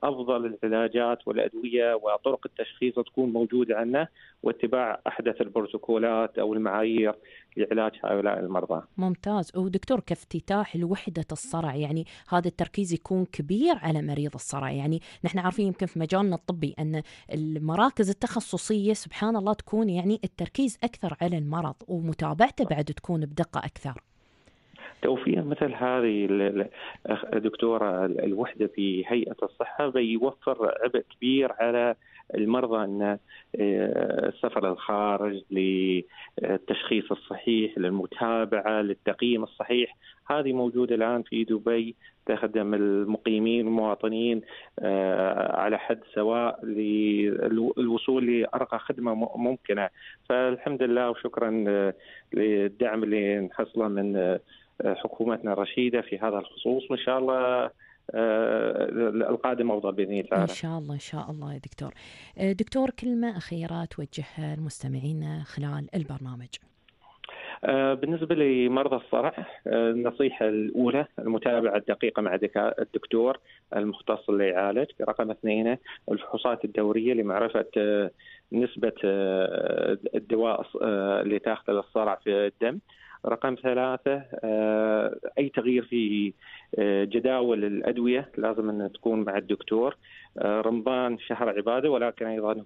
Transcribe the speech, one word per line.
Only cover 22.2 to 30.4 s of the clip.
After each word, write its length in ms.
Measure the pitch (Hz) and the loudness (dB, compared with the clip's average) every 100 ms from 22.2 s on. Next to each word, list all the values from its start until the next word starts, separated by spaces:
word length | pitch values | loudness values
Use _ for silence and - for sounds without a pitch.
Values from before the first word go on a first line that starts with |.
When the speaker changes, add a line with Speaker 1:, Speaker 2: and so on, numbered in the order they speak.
| 156 156 226 - 262 | -2 4 2 4 0
Speaker 2:
بعد 200 | 151 147 | 0 -2
تكون 360 | 147 - 175 | -4 -4 -2
بدقة 380 | 151 151 165 - | -2 -2 -2 -2
أكثر. 420 | 120 - 139 123 - _ _ _ _ _ _ - - - | -6 -8 -10 -12 -14 _ _ _ _ _ _ -20 -20 -2
Speaker 1:
توفير 420 | - 131 - - 156 | 0 2 2 0 0
مثل 300 | 143 147 123 | 0 -2 0
هذه 520 | 127 127 117 104 101 | 0 2 2 2 2
ال-، 160 | 98 | 4
ال-، 260 | 98 101 101 - - - - | 2 2 -2 -6 -16 -10 -4
أخ-، 280 | 110 - 110 | -4 -2 -2
دكتورة، 720 | 107 - 117 113 104 92 92 | 0 0 2 2 2 0 0
ال-، 180 | - 101 | 0 0
الوحدة 420 | 98 123 - 107 | 0 -2 -2 -2
في 380 | - 98 92 92 | 0 -2 0 0
هيئة 300 | 120 - - | 0 -2 -4
الصحة 460 | 101 - - - 147 | -6 -4 -4 -2 0
بيوفر 840 | 127 117 113 127 - | 2 2 2 0 0